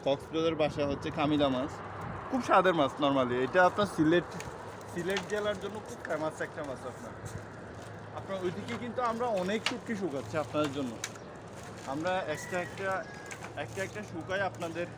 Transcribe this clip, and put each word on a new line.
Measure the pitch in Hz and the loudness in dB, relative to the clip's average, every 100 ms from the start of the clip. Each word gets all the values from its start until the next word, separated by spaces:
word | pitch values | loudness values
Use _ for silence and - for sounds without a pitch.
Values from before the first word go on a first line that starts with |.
| 139 | 2
কক্সবাজার | 139 - 156 165 156 | 0 0 2 2 4
ভাষা | 147 151 143 | 2 2 0
হচ্ছে | 139 165 156 | 0 -2 2
কামিলা | 147 151 143 | 4 6 4
মাছ, | 127 143 - - - - - - | 4 -2 -6 -10 -8 -8 -8 -2
খুব | 262 240 | -2 6
স্বাদের | 202 185 165 | 8 8 6
মাছ | 135 - | 4 4
normally। | 143 139 123 123 131 | 4 6 4 4 4
এটা | 180 180 | 8 8
আপনার | 202 196 | 6 0
সিলেট, | - 156 170 - 170 - - - - - | 4 6 6 4 -8 -8 -10 -12 -12 -8
সিলেট | 175 170 196 180 | -4 0 -2 0
জেলার | 208 208 202 | -2 0 -2
জন্য | 202 202 - | -4 -8 -10
খুব | - - | -10 -4
ফেমাস | 156 156 151 151 | -2 -2 -2 -6
একটা | - 143 | -4 -6
মাছ | 123 131 | -6 -8
আপনার। | - 113 98 - - - - - - - - - 156 | -10 -10 -10 -10 -10 -12 -12 -12 -12 -12 -12 -12 -10
আপনার | - 190 | -6 -4
ওইদিকে | 180 180 202 233 | -2 -4 -6 -6
কিন্তু | 240 220 240 | -4 -2 0
আমরা | 226 247 202 | 0 0 2
অনেক | 180 214 - | 2 0 0
শুটকি | 240 - 214 | -4 -4 -2
শুকাচ্ছি | 180 135 113 156 | -2 -2 -2 -2
আপনাদের | 135 151 151 139 | 0 0 0 0
জন্য। | 127 110 - - - - - - - - - | -4 -6 -10 -10 -14 -14 -14 -12 -12 -10 -6
আমরা | 143 175 185 151 | -2 0 0 0
একটা | 151 - 185 170 | -4 -2 -2 -2
একটা, | - 196 190 - - - - - - | -4 -2 -2 -4 -10 -12 -12 -10 -8
একটা | 156 190 190 | -6 -4 -6
একটা | 214 208 | -6 -8
শুকাই | 170 156 190 190 | -8 -4 0 0
আপনাদের | - 170 165 175 | -2 -6 -4 -6